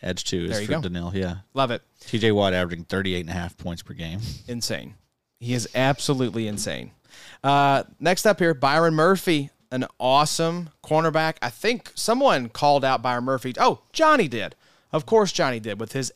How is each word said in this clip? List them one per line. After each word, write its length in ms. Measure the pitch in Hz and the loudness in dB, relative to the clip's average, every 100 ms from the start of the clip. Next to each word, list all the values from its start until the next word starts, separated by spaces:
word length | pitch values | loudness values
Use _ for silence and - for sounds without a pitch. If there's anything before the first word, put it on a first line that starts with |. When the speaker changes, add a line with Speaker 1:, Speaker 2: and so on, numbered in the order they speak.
Speaker 1:
Edge 220 | 92 90 - | -8 -6 -4
two 200 | 92 87 | -4 -2
is 60 | |
Speaker 2:
There 100 | 104 | -4
you 60 | 107 | -2
Speaker 1:
for 60 | |
Speaker 2:
go. 80 | 151 | -4
Speaker 1:
Danielle, 300 | 104 87 85 95 | -4 -6 -6 -4
yeah. 220 | 92 87 - | -4 -6 -10
Speaker 2:
Love 180 | 135 131 | -2 -2
it. 100 | 120 _ _ | -2 _ _
Speaker 1:
T 180 | - 113 | -6 0
J 120 | 110 | 2
Watt 220 | 104 98 | 4 4
averaging 300 | 90 87 85 | 2 0 -4
thirty-eight 380 | 85 95 95 90 | -6 -4 -2 -4
and 80 | 82 | -4
a 40 | |
half 240 | 90 87 - | -6 -8 -10
points 240 | 87 85 | -10 -10
per 120 | - | -12
game. 260 | - 80 90 113 - - | -12 -10 -8 -10 -12 -10
Speaker 2:
Insane. 480 | 120 - 92 60 101 _ _ _ _ | -8 -6 -8 -10 -20 _ _ _ _
He 140 | 120 | -6
is 140 | 123 110 | -4 -4
absolutely 760 | 123 131 139 - 135 123 113 110 | 0 0 0 -2 0 0 -2 -4
insane. 440 | 101 101 67 60 _ _ - - - | -4 -6 -8 -10 _ _ -20 -20 -6
Uh, 400 | 135 139 143 135 - - | 0 4 4 2 0 -4
next 280 | 151 185 220 | 0 2 2
up 120 | 196 | 4
here, 140 | 175 | 2
Byron 400 | 147 135 151 165 | 2 2 4 4
Murphy, 560 | 156 165 190 - 156 143 _ - | 4 4 4 2 0 -2 _ -8
an 140 | 131 123 - | -6 -6 -2
awesome 720 | 127 139 151 - 165 175 165 _ | 2 4 4 0 -2 -2 -8 _
cornerback. 520 | - 156 160 156 160 - | -2 2 2 2 0 -2
I 80 | 120 | -8
think 420 | - 214 233 - - | -4 -4 -4 -6 -8
someone 540 | - 247 277 160 120 | 0 2 4 2 0
called 340 | - 147 143 | 0 4 4
out 180 | 131 127 | 2 0
Byron 220 | 123 123 | 0 -2
Murphy. 300 | 127 135 127 123 | -2 -2 -4 0
Oh, 220 | 240 151 _ | 2 2 _
Johnny 340 | - 311 294 160 | 2 4 4 2
did. 280 | 117 87 - _ _ _ | -2 -6 -10 _ _ _
Of 140 | 156 151 | -4 2
course 260 | 220 196 | 2 4
Johnny 280 | - 151 120 | 2 0 0
did 200 | 110 101 | -6 -8
with 140 | 110 | -6
his 180 | 135 127 | -6 -6